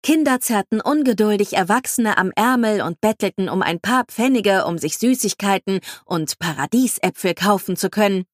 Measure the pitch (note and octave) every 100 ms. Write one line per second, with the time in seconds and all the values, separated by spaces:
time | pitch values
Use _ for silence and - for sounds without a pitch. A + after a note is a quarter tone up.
0 | - D#4+ D4 B3+ - G#3+ F#3+ A3 - D4+
1 | B3+ G3+ G#3+ G#3 G#3 - F3+ A3+ - -
2 | A3 - F#3 - A3+ B3+ A3+ G#3 - E3
3 | G#3+ A3 G3 - F#3 F3+ F3 E3+ G3 B3+
4 | B3 - B3 B3+ G3+ G3 - E3+ D#3 -
5 | A#3+ B3+ G#3 - G3+ G3 - F#3+ - -
6 | _ F3 D#3 - E3+ D3 C#3 A#3+ B3+ -
7 | E3+ - F#3 E3+ F#3+ G3+ - F3+ F#3+ -
8 | G#3 F#3+ F#3